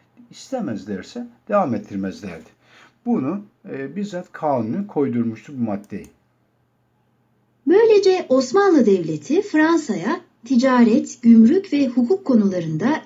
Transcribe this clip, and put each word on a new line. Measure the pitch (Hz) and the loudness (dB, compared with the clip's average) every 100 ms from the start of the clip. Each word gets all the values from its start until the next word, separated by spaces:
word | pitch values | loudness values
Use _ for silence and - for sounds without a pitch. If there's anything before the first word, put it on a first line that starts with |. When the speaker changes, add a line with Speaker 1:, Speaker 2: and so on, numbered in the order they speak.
| _ _ - | _ _ -20
Speaker 1:
istemezlerse | - - 262 175 101 92 95 - 240 240 _ - | -20 -12 -10 -8 -10 -10 -12 -12 -16 -16 _ -4
devam | 202 160 107 | -2 -2 -4
ettirmezlerdi. | - 101 95 87 98 82 - _ _ _ _ _ 240 | -8 -8 -8 -10 -14 -16 -20 _ _ _ _ _ -4
Bunu, | 214 135 196 - _ - | -4 -4 -8 -12 _ -16
e, | 135 135 165 | -12 -12 -10
bizzat | 202 180 175 | -10 -10 -14
Kanuni | - 156 131 110 170 202 | -8 -4 -2 -4 -6 -6
koydurmuştu | 160 131 120 117 110 - 135 | -4 -2 -2 -4 -6 -14 -8
bu | |
maddeyi. | 110 101 - 101 - _ _ _ _ _ _ _ _ _ _ _ _ _ _ _ 269 | -6 -6 -10 -16 -16 _ _ _ _ _ _ _ _ _ _ _ _ _ _ _ 2
Speaker 2:
Böylece | 381 453 415 392 370 - | 4 6 4 4 0 0
Osmanlı | 262 254 392 403 320 202 | 0 0 0 4 4 4
Devleti | 190 160 156 - 339 | 2 0 -8 -4 -4
Fransa'ya | 427 311 311 330 - 180 196 359 - _ - | -2 0 2 0 -2 -6 -4 -6 -8 _ -2
ticaret, | 254 262 247 226 254 302 - | 0 2 4 4 2 -2 -2
gümrük | 233 226 226 370 392 | 6 8 8 4 0
ve | 285 262 | -2 0
hukuk | 247 240 381 - | 0 0 -2 2
konularında | 240 196 185 165 156 233 311 | 2 2 -2 -4 -4 -2 -2